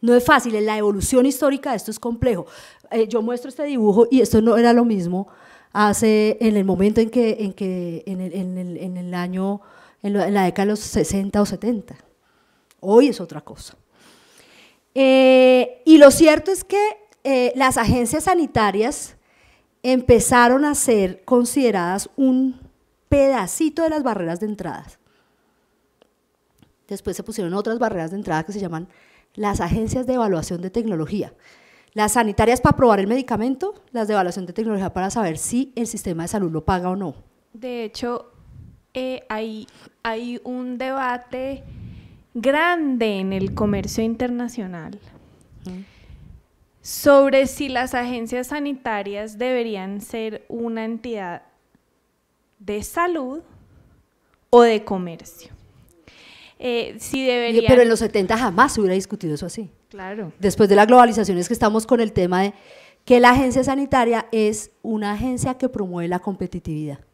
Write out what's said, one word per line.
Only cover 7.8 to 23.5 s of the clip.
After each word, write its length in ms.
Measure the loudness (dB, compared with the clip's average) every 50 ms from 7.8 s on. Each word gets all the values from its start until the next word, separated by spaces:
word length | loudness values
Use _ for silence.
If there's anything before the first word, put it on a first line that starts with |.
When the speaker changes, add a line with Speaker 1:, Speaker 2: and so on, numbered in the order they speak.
| -6 -8 -8 -10 -10
Speaker 1:
en 140 | -10 -10 -8 -8
el, 100 | -8 -8
en 260 | -8 -8 -6 -8 -8
el, 180 | -10 -10 -10 -10
en 180 | -10 -10 -10
el 180 | -10 -10 -8 -6
año, 460 | -6 -6 -6 -4 -4 -4 -4 -4 -6 -10 -18 _ -20 -20 _ _ _ _
en 120 | -4 -2
lo, 80 | -2 0
en 120 | 0 0
la 100 | 0 0
década 200 | 0 0 0 -2
de 80 | -2 -2
los 80 | -4
sesenta 600 | -6 -6 -2 -2 -2 -2 -2 -4 -4 -2 0 0
o 60 | -2
setenta. 480 | 0 -2 -6 -4 -4 -4 -4 -6 -12 -20 -20 _ _ _ _ _ _ _ _ _ _ _ _ _ _ _ _
Hoy 280 | -4 4 6 6 6 6
es 120 | 2 -4
otra 220 | -8 -12 -14 -16 -16
cosa. 340 | -16 -20 -20 -20 -20 -20 _ _ _ _ _ _ _ _ _ _ _ _ _ _ _ _ _ _ _ _ _ _ _ _ 2
Eh, 840 | 4 4 6 6 6 8 8 8 8 8 6 6 4 0 -4 -6 _
y 140 | 8 10 12
lo 120 | 12 10
cierto 400 | 10 10 6 6 6 4 2 -2
es 140 | -4 -4 -4
que, 160 | _ 0 0 0 0 -2 -6 _ _ _ _ _
eh, 300 | -2 0 2 2 0 0
las 220 | 2 2 2 2
agencias 480 | 2 2 2 2 2 0 0 -2 -2 0
sanitarias 920 | 0 2 2 0 0 0 0 0 2 2 0 -2 -2 -2 -6 -10 -16 -18 _ _ _ _ _ _ _ _ _ _ _ _ _ _
empezaron 840 | 0 0 0 6 6 6 6 6 4 4 6 6 6 6 4 2
a 100 | 0 0
ser 480 | -2 0 2 2 2 2 0 -2 -6 _
consideradas 840 | 0 2 2 2 2 0 0 0 2 2 0 -2 -2 -4 -4 -6 -10 _
un 420 | -2 0 2 2 2 0 -2 -4 -8 -16 -20 _ _ _ _ _ _ _ _
pedacito 720 | 2 4 4 4 2 0 -2 -4